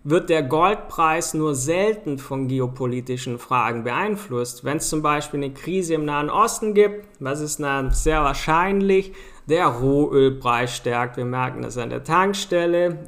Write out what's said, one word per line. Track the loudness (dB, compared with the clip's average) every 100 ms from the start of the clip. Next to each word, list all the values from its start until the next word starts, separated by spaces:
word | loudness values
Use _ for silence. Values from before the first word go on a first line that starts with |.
wird | 0 0 4
der | 0
Goldpreis | 2 2 2 0 -6 0 2 2 -2
nur | -2 0
selten | 0 0 2 2 0 -4 -8
von | -6 -4 -2
geopolitischen | -2 -2 -2 -4 -4 -4 -6 -6 -8
Fragen | -2 0 0 -2
beeinflusst. | -4 -2 -2 -4 -4 -4 -4 -6
Wenn's | -4 -2 -2
zum | -2
Beispiel | 0 0 -2 -6
eine | -6
Krise | -8 -4 -4 0
im | 0
Nahen | 0 -2 0
Osten | 2 2 2 0
gibt, | 4 4 2 -14 -10
was | -6 -4
ist | -4 -4
dann | -2 -2 0
sehr | 2 2 2
wahrscheinlich? | 2 0 2 2 4 2 4 2 2 -10 -20 -14 0
Der | 2 2
Rohölpreis | 2 2 4 4 4 4 2 0 0 0 -2
stärkt. | -2 0 -2 -4
Wir |
merken | -4 -2 -4 -4
das | -8 -6
an | -6
der | -6
Tankstelle, | 0 2 2 0 0 0 2 2 2 -2